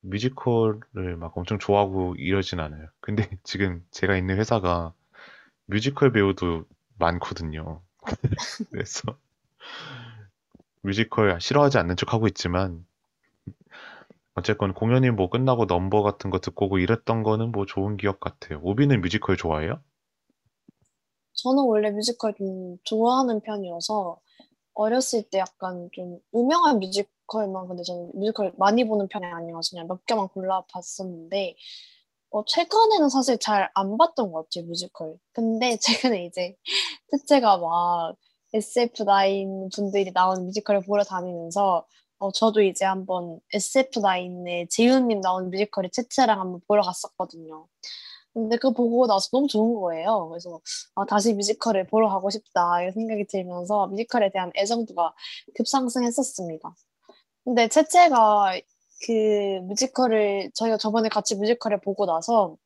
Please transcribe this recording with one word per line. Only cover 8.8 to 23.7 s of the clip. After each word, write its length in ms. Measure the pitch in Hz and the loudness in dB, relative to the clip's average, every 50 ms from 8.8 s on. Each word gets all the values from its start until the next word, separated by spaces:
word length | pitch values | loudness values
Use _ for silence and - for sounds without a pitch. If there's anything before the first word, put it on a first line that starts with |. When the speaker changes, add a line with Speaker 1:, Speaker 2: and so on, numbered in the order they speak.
| - - - - - - 127 _ _ _ _ _ _ _ _ _ - - - - - 127 131 123 120 117 113 110 104 98 _ _ _ _ _ - _ _ _ _ - | -8 -6 -8 -8 -8 -8 -10 _ _ _ _ _ _ _ _ _ -20 -18 -16 -16 -16 -16 -16 -16 -18 -18 -20 -20 -20 -20 _ _ _ _ _ -20 _ _ _ _ -6
Speaker 1:
뮤지컬 560 | 98 98 104 113 - - - 110 101 90 85 | -4 0 0 -2 0 2 4 4 4 4 0
싫어하지 360 | - - - 147 147 139 135 117 | -2 2 4 4 4 6 4 4
않는 160 | 85 85 92 | 2 2 0
척하고 320 | - - - - 110 110 107 | -2 -2 0 0 2 2 2
있지만 580 | 95 - - 87 87 90 98 95 85 82 87 _ _ _ _ _ _ _ _ _ _ _ _ - - _ _ _ - - - - - - - _ - _ _ _ _ | 0 0 -4 0 0 0 0 0 -4 -10 -16 _ _ _ _ _ _ _ _ _ _ _ _ -18 -18 _ _ _ -20 -20 -20 -20 -20 -20 -20 _ -20 _ _ _ _
어쨌건 380 | - 87 - 107 - 104 95 95 | -6 -2 -2 0 0 0 -2 -2
공연이 360 | - 110 113 120 131 131 127 | -2 0 2 4 4 4 4
뭐 200 | 117 104 - 92 | 2 2 0 0
끝나고 360 | - 120 131 131 127 117 117 | 0 0 2 2 4 2 2
넘버 360 | 98 90 87 95 95 101 107 101 | 2 2 0 2 2 2 2 2
같은 260 | 104 101 - - 98 | 2 0 -2 -6 -4
거 100 | 92 92 | -4 -2
듣고 260 | - - - - 101 | -4 -4 -2 -2 -2
오고 140 | 95 98 92 | 0 2 2
이랬던 440 | 90 90 117 117 _ - 113 113 110 | 2 2 0 -2 _ -2 -2 0 2
거는 280 | 110 107 107 113 117 113 | 0 0 0 -2 -4 -2
뭐 120 | 104 101 | -4 -6
좋은 300 | - - - 98 104 104 98 | -4 -4 -4 -4 -4 -4 -2
기억 220 | 95 101 95 - | -4 -4 -4 -4
같아요. 400 | - - - _ - - - 73 78 | -8 -10 -10 _ -12 -12 -12 -6 -4
오비는 360 | 90 101 113 143 143 139 110 | -2 0 2 4 4 4 2
뮤지컬 360 | 85 90 85 107 - - 123 - | 2 0 -2 -2 0 0 -2 0
좋아해요? 440 | - 85 78 76 78 85 127 165 _ _ _ _ _ _ _ _ _ _ _ _ _ _ _ _ _ - _ _ _ _ _ _ _ _ _ _ _ _ _ | 0 -2 -2 0 -2 -4 -4 -6 _ _ _ _ _ _ _ _ _ _ _ _ _ _ _ _ _ -20 _ _ _ _ _ _ _ _ _ _ _ _ _
Speaker 2:
저는 300 | - - 254 262 277 277 | -6 0 2 2 4 4
원래 280 | 247 220 214 208 214 | 4 2 2 2 0
뮤지컬 420 | 202 208 214 247 240 _ - 220 202 | -2 -2 -2 -4 -4 _ -4 -6 -4
좀 420 | _ 196 190 190 185 185 180 180 180 _ | _ -6 -8 -6 -8 -12 -14 -14 -14 _
좋아하는 580 | - 226 220 226 233 254 262 269 247 226 214 | -4 -2 2 2 4 4 2 2 0 0 -2
편이어서 800 | 214 - 214 208 196 180 | -4 -6 -8 -8 -8 -10